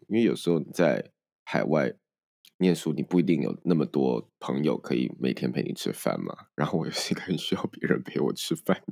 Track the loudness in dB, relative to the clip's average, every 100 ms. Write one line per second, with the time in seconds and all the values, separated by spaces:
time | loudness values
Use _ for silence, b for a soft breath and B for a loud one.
0 | -2 2 2 2 2 2 0 2 2 2
1 | -4 _ _ _ -4 -2 2 2 0 -4
2 | _ _ _ _ _ 0 2 2 0 -2
3 | 2 2 4 2 0 -2 0 2 2 2
4 | 2 0 -6 -12 -4 0 0 0 -2 0
5 | -2 -2 -2 -2 -2 -2 -4 -4 -6 -4
6 | -4 -4 -6 -10 -12 -4 -2 0 -2 -4
7 | -4 -4 -2 -4 -2 -4 -4 -4 0 0
8 | 0 -2 -2 -2 -4 -4 -2 -2 -2